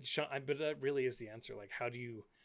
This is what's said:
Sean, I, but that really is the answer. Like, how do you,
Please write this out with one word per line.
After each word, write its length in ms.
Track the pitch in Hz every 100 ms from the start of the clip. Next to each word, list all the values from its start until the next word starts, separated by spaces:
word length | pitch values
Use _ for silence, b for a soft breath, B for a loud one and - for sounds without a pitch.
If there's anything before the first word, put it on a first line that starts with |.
Sean, 240 | 127 - 147
I, 100 | 139
but 180 | 135 143
that 220 | 151 143
really 260 | 135 139 127
is 100 | 120
the 120 | 110
answer. 260 | 113 - 110
Like, 140 | 101
how 180 | - 120
do 80 | 120
you, 260 | 120 110 - b